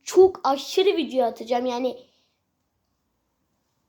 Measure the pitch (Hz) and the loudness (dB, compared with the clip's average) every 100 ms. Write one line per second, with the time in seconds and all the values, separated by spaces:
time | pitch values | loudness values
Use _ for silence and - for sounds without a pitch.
0 | - 359 381 370 - 277 - - 381 339 | -2 6 6 4 -2 -2 -2 -2 0 0
1 | 247 254 233 220 226 247 254 240 254 - | -2 -2 -2 -4 -6 -4 -4 -4 -6 -6
2 | - _ _ _ _ _ _ _ _ _ | -18 _ _ _ _ _ _ _ _ _
3 | _ _ _ _ _ _ _ _ | _ _ _ _ _ _ _ _